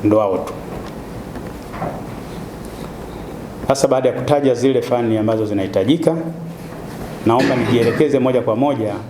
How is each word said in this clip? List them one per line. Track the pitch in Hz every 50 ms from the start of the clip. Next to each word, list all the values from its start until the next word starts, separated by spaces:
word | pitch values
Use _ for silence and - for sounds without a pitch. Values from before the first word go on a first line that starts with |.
| -
Ndo | 104 107 107
hao | 107 101 92 90
tu. | 92 - - - - - - - - - - - - - - - - - - - - - - - - - - - - - - - - - - - - - - - - - - - - - - - - - - - - - - - - - - - - - - - - -
Sasa | 139 - - 139
baada | 131 131 131 127
ya | 113
kutaja | 127 131 120 147 143 139 135 123
zile | 113 117 135 135 127
fani | 120 - 127 120 120 113 110 107
ambazo | 107 107 110 110 110
zinahitajika, | 107 104 101 95 95 101 101 95 107 151 165 - 165 160 165 - - - - - - - - - - - - - - - - - - - - -
naomba | 107 117 123 135 143 139
nijielekeze | 123 117 110 123 120 117 - - - 156 147 143 135
moja | 123 131 127 123
kwa | 110 - 107
moja | 110 135 147 143 123 113 104 101 107 107 -